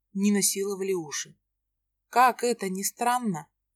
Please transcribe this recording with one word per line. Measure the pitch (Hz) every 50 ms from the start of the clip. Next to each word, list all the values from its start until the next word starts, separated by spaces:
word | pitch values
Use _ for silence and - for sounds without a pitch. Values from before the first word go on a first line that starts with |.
| _ _ -
не | 196 196 208
насиловали | 208 202 190 - - 196 196 202 202 185 196 190 190
уши. | 175 160 147 139 - - 156 151 _ _ _ _ _ _ _ _ _ _ _ _ _ _ _
Как | - 233 254 254 226 - -
это | 247 233 - 202 190
ни | 185 190 196
странно, | - - - 240 240 247 247 240 220 180 151 156 - _ _ _ _ _